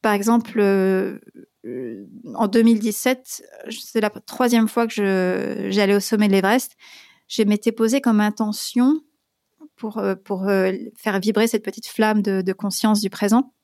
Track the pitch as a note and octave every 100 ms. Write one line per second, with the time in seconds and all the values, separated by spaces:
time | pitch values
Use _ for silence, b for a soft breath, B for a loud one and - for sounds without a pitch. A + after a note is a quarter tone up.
0 | A3 G3+ G3+ A#3 A3+ A3+ G3+ G3 F#3+ F#3+
1 | G3 - - - - _ - A#2+ B2 G#2
2 | G2+ - - - G3+ A3+ A3+ A3+ G#3+ G3+
3 | B3 B3+ - - - - - A3+ - A3+
4 | G#3 - - - B3 A#3 A3 - A#3 A3
5 | G3+ F#3+ F3+ F#3 - - G3 G3 G3 G3+
6 | G3 G#3+ G#3 G3 F#3+ B3 - _ B B
7 | B B _ - G#3 G#3 A3+ A3+ A3+ C4+
8 | C4+ G#3+ G#3 G#3 G#3+ G#3+ - A#3+ B3+ D#4
9 | _ _ _ _ _ _ D4+ _ A3 G#3+
10 | G3 F#3+ - F#3+ F#3+ G3 F#3+ F#3+ - -
11 | - G3 G3+ G#3 A3+ A3+ G#3+ G#3 - -
12 | G#3+ G#3+ G3+ F#3+ F#3 F#3 G3+ F#3+ A3 G#3
13 | G3+ - G#3 A#3 C4+ _